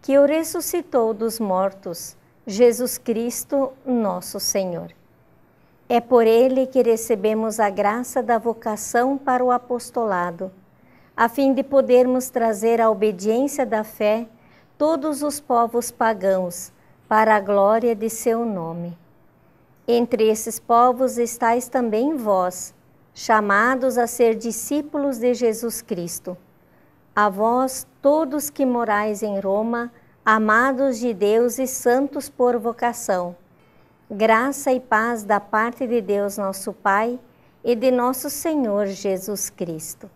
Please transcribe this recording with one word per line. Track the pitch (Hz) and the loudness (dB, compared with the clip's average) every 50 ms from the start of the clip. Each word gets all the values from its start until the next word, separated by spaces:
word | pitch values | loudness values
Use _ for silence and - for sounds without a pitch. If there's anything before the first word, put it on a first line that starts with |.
| - | -2
que | - 269 | 4 4
o | 277 285 | 6 6
ressuscitou | 277 302 320 320 320 - 349 311 - - 349 - - - 262 226 220 220 | 6 4 0 -2 -2 -6 -6 -6 -4 -4 -4 -6 -2 0 0 0 0 -2
dos | 202 220 226 214 - | -2 -4 -6 -4 -4
mortos, | 226 196 185 185 190 196 190 190 - 190 170 - - - - _ _ _ _ _ _ | -4 -2 0 0 0 -2 -4 -6 -12 -12 -12 -12 -14 -16 -18 _ _ _ _ _ _
Jesus | - 196 202 247 240 226 220 247 247 - | -10 2 4 4 4 4 2 -4 -4 -4
Cristo, | - _ - 226 220 233 240 233 - - _ 294 277 269 262 - - _ | -6 _ -4 -4 -2 -2 -4 -6 -8 -8 _ -2 0 0 -2 -4 -12 _
nosso | 269 254 240 220 196 180 180 180 - - 202 | -2 0 0 0 0 -2 -4 -8 -10 -10 -6
Senhor. | 190 - - 196 190 185 175 165 170 170 - _ _ _ _ _ _ _ _ _ _ _ _ _ _ _ _ _ _ | -4 -2 -2 -2 -2 -4 -6 -8 -10 -12 -18 _ _ _ _ _ _ _ _ _ _ _ _ _ _ _ _ _ _
É | _ 240 240 | _ 0 0
por | 233 - 262 233 233 | 2 4 4 4 6
ele | 220 226 233 254 262 262 262 262 | 6 6 6 4 4 4 2 0
que | 254 262 262 | 0 2 2
recebemos | 240 233 226 220 226 - 240 202 190 214 214 220 220 220 214 220 | 2 4 2 0 0 -2 -2 0 0 0 0 0 -2 -4 0 0
a | 220 202 | 0 0
graça | 190 190 202 202 214 240 254 - - 269 240 | 0 0 0 0 0 -2 -6 -4 -4 -4 0
da | 214 240 226 | 0 0 0
vocação | 233 233 220 226 - 233 214 208 - - - 240 247 262 277 | 0 -2 -6 -4 -6 -6 -6 -6 -8 -2 0 0 2 2 -2
para | 269 - 269 254 247 254 | -2 -2 0 0 2 2
o | 254 | 2
apostolado, | 247 247 247 - 247 240 - - - 247 233 214 190 180 175 180 170 170 190 190 - - _ _ _ _ _ _ _ _ _ _ _ | 0 0 -2 -4 -8 -8 -8 -6 -4 -4 -2 0 0 -2 -2 -4 -6 -8 -12 -12 -12 -18 _ _ _ _ _ _ _ _ _ _ _
a | - 226 233 | 0 0 0
fim | - - 277 269 269 | 2 2 2 2 2
de | 233 | 2
podermos | 269 - 277 269 247 214 247 247 254 254 254 254 247 - | 0 2 4 2 4 6 6 6 6 4 2 -2 -2 -4
trazer | - 247 226 226 214 196 214 226 233 233 | -2 0 0 0 0 0 0 0 2 4
à | 226 220 | 4 2
obediência | 220 196 214 214 196 175 190 214 220 240 269 285 277 302 262 | 2 2 0 -2 -2 -2 -2 0 0 0 0 -2 -2 -4 -4
da | 214 220 214 214 | -2 -2 -4 -4
fé | 214 - - 214 208 214 226 233 226 - _ _ _ _ _ _ _ _ | -6 -6 -2 0 0 0 0 -4 -8 -16 _ _ _ _ _ _ _ _
todos | _ 294 311 330 294 269 311 294 262 | _ 0 0 0 0 -2 -4 -4 -2
os | 294 294 285 - | -4 -6 -6 -6
povos | - _ 254 233 233 226 233 240 233 - | -4 _ 2 2 2 2 0 -4 -4 -4
pagãos, | - _ 240 226 220 190 180 196 190 185 185 180 175 - - - _ _ _ _ _ _ _ | -6 _ 0 0 0 0 0 0 0 0 -2 -4 -8 -10 -14 -16 _ _ _ _ _ _ _
para | _ 226 214 220 220 214 | _ 2 4 4 4 4
a | 208 | 2
glória | 196 190 202 202 196 202 220 226 220 240 226 | 2 2 2 4 4 4 4 2 2 0 -2
de | 202 214 226 | -2 -4 -6
seu | 220 - - 247 226 226 233 | -6 -2 -2 -2 0 0 -2
nome. | 233 208 180 165 165 165 170 170 175 170 _ _ _ _ _ _ _ _ _ _ _ _ _ _ _ _ _ _ | -4 -4 -6 -6 -8 -8 -8 -10 -10 -12 _ _ _ _ _ _ _ _ _ _ _ _ _ _ _ _ _ _
Entre | - 240 233 240 240 254 208 220 | 0 0 0 2 0 0 2 2
esses | 220 214 214 - 233 220 - | 2 2 0 -4 -8 -10 -12
povos | _ - 233 233 240 254 247 240 262 254 220 240 | _ 2 4 6 6 4 4 2 -2 -2 0 -2
estáis | 240 233 - - 247 226 233 254 240 - | -4 -4 -2 0 0 2 2 0 -2 -2
também | - 269 247 226 208 214 247 294 320 | -2 -2 0 0 0 0 0 0 -2
vós, | 269 233 214 196 185 180 180 180 - - - _ _ _ _ _ _ _ _ _ | -2 0 0 2 2 2 -2 -4 -8 -16 -16 _ _ _ _ _ _ _ _ _
chamados | - - - 226 214 208 208 196 202 220 247 269 254 247 262 233 240 | -14 0 2 2 2 4 2 2 2 4 2 0 0 0 0 0 0
a | 233 | 0
ser | 233 - - 247 233 226 | -2 2 2 2 2 2
discípulos | 208 226 233 220 - - - 285 294 294 302 - 294 277 285 262 226 | 0 -4 -6 -6 -6 -6 -4 -4 -4 -4 -4 -4 -2 -2 -2 -2 0
de | 226 247 247 | 0 0 0
Jesus | 226 247 233 220 226 240 233 220 - | 2 0 0 0 -2 -6 -8 -8 -8
Cristo. | - - 214 175 175 170 - - _ 185 180 - _ _ _ _ _ _ _ _ _ _ _ _ _ _ _ | -8 -8 -8 -6 -6 -8 -10 -10 _ -12 -12 -12 _ _ _ _ _ _ _ _ _ _ _ _ _ _ _
A | 208 208 | 0 0
vós, | 208 190 196 214 226 240 247 262 262 254 - - _ _ _ | 0 2 0 0 0 2 0 0 -2 -4 -8 -12 _ _ _
todos | - 277 294 311 320 262 285 294 277 - | 2 4 4 4 2 -2 -4 -6 -6 -6
que | - - 277 | -4 -2 0
morais | 254 247 240 233 220 208 208 214 220 214 196 | 0 0 0 0 0 0 0 0 -2 -4 -4
em | 220 208 202 | -4 -4 -4
Roma, | 196 196 196 196 208 220 233 233 233 240 240 _ - _ _ _ _ _ | -2 -2 0 0 0 0 -2 -4 -4 -6 -8 _ -20 _ _ _ _ _
amados | 220 214 220 214 214 214 226 247 269 269 247 277 269 247 | 2 2 4 4 4 4 4 4 2 2 0 0 0 0
de | 220 240 247 226 | -2 -2 -4 -2
Deus | 180 202 202 220 226 240 247 233 - | 0 2 2 4 4 2 2 0 -2
e | 262 | -4
santos | 254 - - - 240 240 254 277 269 - 285 262 - | -4 -4 -2 0 2 2 2 0 -2 -4 -8 -10 -10
por | _ - 247 247 240 | _ 0 0 2 2
vocação, | 240 208 233 226 - 240 240 233 - - - 196 180 180 175 175 - _ _ _ _ _ _ _ _ _ _ _ _ _ _ | 0 -2 -4 -4 -2 -4 -4 -4 -4 -4 -2 -2 -2 -2 -6 -10 -14 _ _ _ _ _ _ _ _ _ _ _ _ _ _
graça | 220 196 220 220 220 220 247 277 277 277 - 285 | -4 0 2 4 4 4 2 0 -4 -4 -2 0
e | 254 254 | 0 0
paz | 254 - 226 214 220 240 240 220 208 | 0 0 0 2 2 0 -2 -4 -2
da | 196 214 | 0 0
parte | 202 208 - - 214 220 240 240 - 269 | 0 0 -2 -2 0 0 -2 -4 -6 -6
de | 226 240 240 | -2 -2 -2
Deus | 202 180 202 202 202 202 202 | 0 0 -2 0 0 -2 -4
nosso | 220 202 190 190 - - 220 | -4 -6 -6 -6 -6 -10 -10
Pai | 190 _ _ 202 196 202 220 233 247 247 - - _ _ _ _ _ _ - | -12 _ _ 0 2 2 0 -2 -4 -8 -12 -20 _ _ _ _ _ _ -2
e | 233 240 | -2 -2
de | 220 226 262 | 2 2 2
nosso | 254 247 240 247 262 262 - 294 | 2 2 0 0 -2 -4 -6 -8
Senhor | 277 - - 339 311 302 262 220 202 202 208 | -10 -4 -4 -2 0 0 0 0 0 -2 -2
Jesus | 196 196 185 - 202 190 185 190 - 208 190 - - | -2 -4 -4 -4 -4 -4 -2 -4 -8 -6 -6 -8 -10
Cristo. | - - 185 170 165 156 156 - - _ - 190 _ | -8 -8 -8 -8 -8 -10 -10 -14 -16 _ -18 -20 _